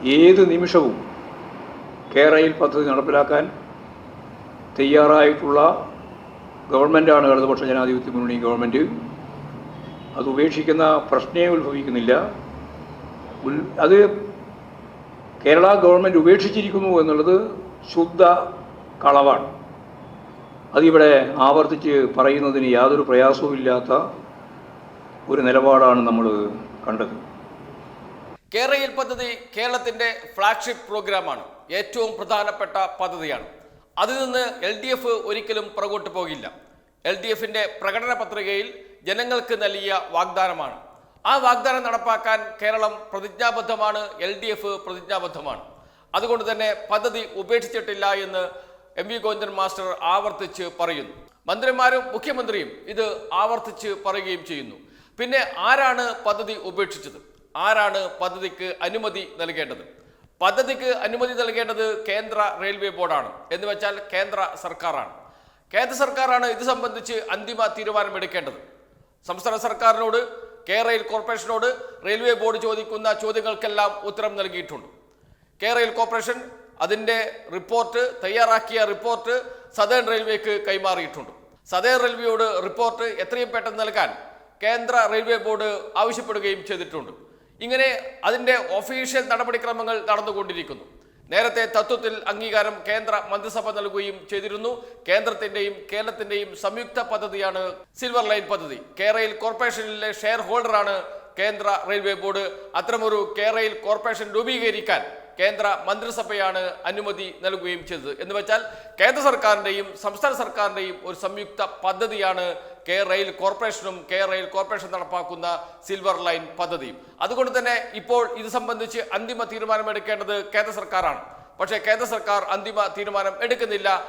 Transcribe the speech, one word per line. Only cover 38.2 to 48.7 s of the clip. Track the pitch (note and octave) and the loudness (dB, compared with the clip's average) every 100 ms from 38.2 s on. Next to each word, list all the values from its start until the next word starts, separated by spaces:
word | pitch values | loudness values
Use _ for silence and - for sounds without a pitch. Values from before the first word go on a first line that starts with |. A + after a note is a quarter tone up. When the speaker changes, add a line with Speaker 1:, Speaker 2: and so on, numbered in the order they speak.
Speaker 2:
പത്രികയിൽ | A3 G#3 F#3+ G3+ A3 - - - - | -4 -6 -4 -4 -4 -10 -20 -14 -6
ജനങ്ങൾക്ക് | G3+ B3 B3 A#3+ A#3 | -4 -2 -2 -2 -2
നൽകിയ | G#3 G3 G3 F#3+ - E3+ | -2 -2 -2 -4 -2 -2
വാഗ്ദാനമാണ്. | F#3 F3+ F#3 E3+ C#3+ G#2+ - - _ _ G3 | 0 0 -2 -2 -8 -10 -18 -20 _ _ 0
ആ | C4+ B3+ | 2 4
വാഗ്ദാനം | B3 C4+ B3+ A#3+ | 2 2 -2 -2
നടപ്പാക്കാൻ | A#3 A#3 A3+ A3+ A3 G#3+ - | -4 0 0 2 0 -2 -6
കേരളം | G#3+ A3 G#3+ G#3+ - | -2 0 -2 -4 -10
പ്രതിജ്ഞാബദ്ധമാണ്, | G3 G3 F#3+ A#3+ A#3+ A3 A3 G#3+ G#3+ G#3 D#3+ F3 | -10 -10 -2 -2 0 -4 -2 0 -2 -6 -6 -6
എൽ | G3+ | -6
ഡി | A3 G#3 | -6 -6
എഫ് | G3+ G3 F#3+ | -6 -8 -10
പ്രതിജ്ഞാബദ്ധമാണ്. | F3+ F3 F#3+ F3 D#3+ D3 G#2+ - - - _ _ F#3 | -14 -6 -6 -4 -10 -10 -10 -12 -20 -20 _ _ -4
അതുകൊണ്ട് | A3+ A#3 G#3+ | 0 -2 -2
തന്നെ | G#3+ G#3+ G#3 - | -2 -2 -4 -2
പദ്ധതി | G#3 A3+ A3+ A3 - | 0 0 -4 -10 -10
ഉപേക്ഷിച്ചിട്ടില്ല | F#3+ A#3 A#3 A#3 G#3+ G3+ G3 G3 F#3+ | -2 -2 0 -8 -8 -2 -2 -2 -4
എന്ന് | F#3 F3+ - - | -6 -6 -10 -20